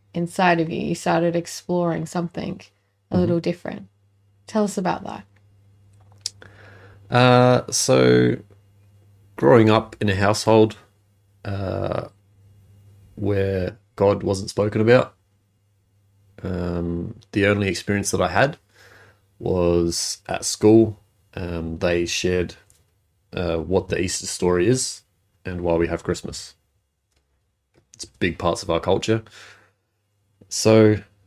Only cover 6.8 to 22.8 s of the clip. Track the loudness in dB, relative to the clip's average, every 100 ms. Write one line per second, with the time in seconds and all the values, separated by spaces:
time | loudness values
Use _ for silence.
6.8 | -20 -20 -2 4 6 6 6 4 0 -4
7.8 | 2 4 6 4 2 -2 -10 _ _ _
8.8 | _ _ _ _ _ 0 4 6 6 4
9.8 | 0 -6 -2 0 0 2 4 4 4 0
10.8 | _ _ _ _ _ _ -10 -8 -6 -6
11.8 | -6 -6 -8 _ _ _ _ _ _ _
12.8 | _ _ -20 -8 -4 -2 -2 -2 -4 -8
13.8 | _ 0 2 2 -2 -4 -6 -4 -2 0
14.8 | 4 4 2 _ _ _ _ _ _ _
15.8 | _ _ _ _ _ -12 -8 -6 -4 -4
16.8 | -4 -6 -8 -14 _ 0 2 2 0 -4
17.8 | -4 -4 -2 -2 0 2 0 -2 _ _
18.8 | -20 -20 _ _ _ -10 -4 0 2 2
19.8 | 0 -4 -8 -10 -10 -8 -8 2 6 6
20.8 | 6 -2 _ _ _ -12 -8 -8 -8 -4
21.8 | -2 0 -2 -4 -2 -2 -4 -8 _ _